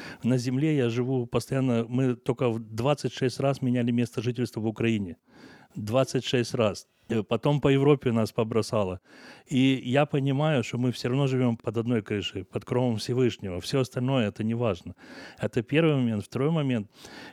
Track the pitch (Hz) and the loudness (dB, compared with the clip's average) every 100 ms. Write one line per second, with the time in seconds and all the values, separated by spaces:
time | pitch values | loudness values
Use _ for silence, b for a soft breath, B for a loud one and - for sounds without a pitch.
0 | B B 113 127 120 127 156 151 120 117 | B B 0 2 2 0 2 2 2 0
1 | 123 131 120 120 - 135 131 117 113 123 | 0 -2 0 -2 -2 0 2 2 0 0
2 | 131 120 - 120 127 113 110 110 127 147 | 0 0 -2 0 0 -2 -6 -2 0 0
3 | 127 - 131 - 139 135 127 123 120 120 | -2 -2 -2 0 -2 0 0 0 2 0
4 | 120 - 117 120 120 - 110 107 117 110 | 0 -2 -4 -2 -4 -4 -4 0 0 0
5 | 95 80 _ B B B B - 104 127 | -2 -10 _ B B B B -10 0 2
6 | 135 131 - 127 113 123 110 90 - _ | 2 -2 0 0 0 2 0 0 -12 _
7 | - 113 101 117 147 147 143 135 139 143 | -4 -2 0 0 2 2 4 4 6 4
8 | 127 113 107 - 110 113 107 110 95 90 | 4 2 0 0 0 0 0 0 -2 -4
9 | B B B B B 127 135 131 123 131 | B B B B B 2 4 2 0 0
10 | 147 147 135 135 156 143 110 120 123 117 | 2 0 0 0 0 0 -2 -2 -2 -2
11 | 123 131 139 131 123 117 - 110 113 120 | -2 0 0 2 0 0 -4 -4 0 -2
12 | 104 104 90 98 90 113 - 123 127 110 | -2 -4 -4 -8 -8 -8 -2 0 0 -2
13 | - 123 123 - 98 90 - 139 127 - | -2 0 0 0 -6 -8 -4 -2 -2 -2
14 | 127 135 104 - 110 117 120 90 - - | -2 0 0 -2 -4 0 -2 -2 -8 -16
15 | B B B B 110 - 110 147 165 143 | B B B B -4 -2 0 2 4 4
16 | 120 107 - 120 143 165 139 120 101 B | 2 0 -2 -2 0 0 0 -2 -4 B
17 | B B B | B B B